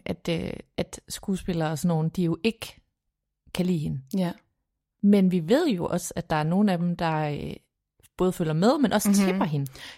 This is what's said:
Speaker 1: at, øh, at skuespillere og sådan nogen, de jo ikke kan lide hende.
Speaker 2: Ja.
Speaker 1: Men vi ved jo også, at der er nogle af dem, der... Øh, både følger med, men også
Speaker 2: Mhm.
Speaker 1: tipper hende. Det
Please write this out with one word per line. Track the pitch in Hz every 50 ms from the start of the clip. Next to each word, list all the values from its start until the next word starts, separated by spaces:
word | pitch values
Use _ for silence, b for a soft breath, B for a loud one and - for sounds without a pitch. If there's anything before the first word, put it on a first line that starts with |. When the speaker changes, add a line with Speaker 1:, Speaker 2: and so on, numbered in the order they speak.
| -
Speaker 1:
at, | - 170 - - 170
øh, | 165 165 - - - - - _ _
at | - 180 - - - - -
skuespillere | - - - 208 190 - - - 175 165 156 156
og | 160
sådan | 143 -
nogen, | 175 165 156 160 160
de | - 190 175
jo | 165 165 - -
ikke | 226 - - - - - _ _ _ _ _ _ _ _ _ _ _ _ _ _ _ -
kan | 190 175
lide | 180 180
hende. | 156 143 160 151 131 135 - -
Speaker 2:
Ja. | 190 180 170 - - _ _ _ _ _ _ _ _ _ _ _ _ -
Speaker 1:
Men | 202 208 202 190 185
vi | 180 180 156 165
ved | 240 302 359
jo | 294 202 175 156
også, | - - 180 - - -
at | 175 - -
der | 160
er | 151 151
nogle | 160 175 196 214 202
af | 180
dem, | 170 175 175 170
der... | - 175 160 160
Øh, | 156 151 147 143 - - - - - _ _ _ _ _ _ _ _ _ _ _
både | - 185 185 -
følger | - 170 156 156
med, | 160 190 233 302
men | 302 262 - -
også | 208 - 202
Speaker 2:
Mhm. | 196
Speaker 1:
tipper | 202 196 185 185 190 226
hende. | 151 151 143 139
Det | - B B B B B